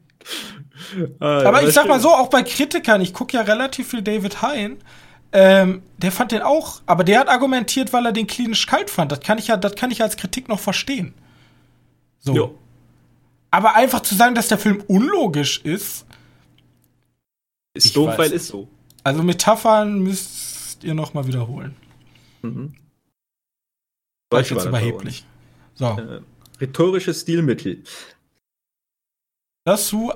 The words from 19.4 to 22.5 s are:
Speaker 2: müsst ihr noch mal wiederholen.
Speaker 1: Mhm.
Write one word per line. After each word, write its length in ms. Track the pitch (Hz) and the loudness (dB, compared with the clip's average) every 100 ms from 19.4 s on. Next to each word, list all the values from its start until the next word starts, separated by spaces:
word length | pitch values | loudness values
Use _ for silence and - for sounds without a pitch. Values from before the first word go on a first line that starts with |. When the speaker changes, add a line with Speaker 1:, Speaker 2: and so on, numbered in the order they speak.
| - 220 226 214 208 202 | 2 2 4 4 2 0
Speaker 2:
müsst 840 | 190 190 - - - - - - | -2 -4 -8 -14 -14 -14 -16 -12
ihr 120 | - | -6
noch 180 | 156 151 | -6 -4
mal 140 | 151 131 | -6 -4
wiederholen. 500 | 127 113 135 - - _ _ _ _ _ _ | -4 -6 -8 -14 -16 _ _ _ _ _ _
Speaker 1:
Mhm. 320 | 117 | -12